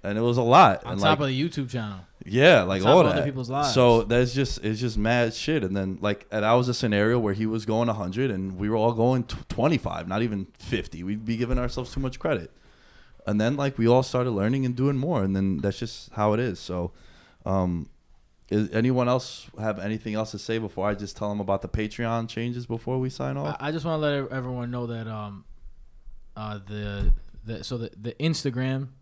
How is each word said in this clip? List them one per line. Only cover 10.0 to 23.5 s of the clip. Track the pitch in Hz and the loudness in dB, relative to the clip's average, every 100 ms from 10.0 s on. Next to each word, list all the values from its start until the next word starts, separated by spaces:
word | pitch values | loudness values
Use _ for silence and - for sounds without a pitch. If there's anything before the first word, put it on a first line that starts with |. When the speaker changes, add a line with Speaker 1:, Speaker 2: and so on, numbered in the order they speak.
| 85 | -4
Speaker 1:
not | 98 | -2
even | 117 101 95 - | -2 -4 -8 -12
fifty. | - 107 - 82 | -4 -4 -4 -8
We'd | 90 107 | -6 -6
be | 113 113 | -4 -2
giving | 120 123 | 0 0
ourselves | 123 131 120 | -2 -6 -8
too | - | -6
much | 131 - | -6 -4
credit. | 160 120 82 - _ - - - - - - | -2 -2 -4 -20 _ -20 -20 -20 -20 -10 -2
And | 104 | 2
then, | 110 143 | 2 2
like, | 139 135 | -2 2
we | 113 | 4
all | 123 | 6
started | 131 127 123 | 4 -2 0
learning | 104 104 135 131 | 0 0 2 0
and | 123 | 0
doing | 139 139 | 0 0
more. | 147 147 | 0 0
And | 98 | 2
then | 95 98 82 | 2 2 0
that's | 101 - | -2 -4
just | 113 - - | -8 -10 -12
how | - 104 | 0 2
it | 107 | 2
is. | 123 90 | -2 -6
So, | - 90 90 - - - - _ - | -8 -6 -6 -8 -20 -20 -20 _ -2
um, | 95 90 87 - - _ - _ _ _ | 0 0 -2 -6 -16 _ -20 _ _ _
is | 104 107 | -2 0
anyone | 110 120 127 120 | 0 2 2 2
else | 127 - - - - | 0 -2 -14 -16 -6
have | 107 101 | -4 -4
anything | 98 110 113 | -4 -6 -4
else | 107 110 | -4 -4
to | 101 | -8
say | - 113 | -4 -4
before | 107 - 101 | -4 -4 -2
I | |
just | 101 101 - | -2 -8 -6
tell | 104 | -6
them | 104 | -4
about | 98 98 | -2 -2
the | 90 | -2
Patreon | 110 107 - 117 117 113 | -4 -4 -4 -4 -2 -4
changes | - 120 120 120 | -6 -6 -6 -8
before | 113 123 131 | -8 -4 -4
we | 127 | -4
sign | 127 131 135 | -4 -6 -4
off? | 147 | -6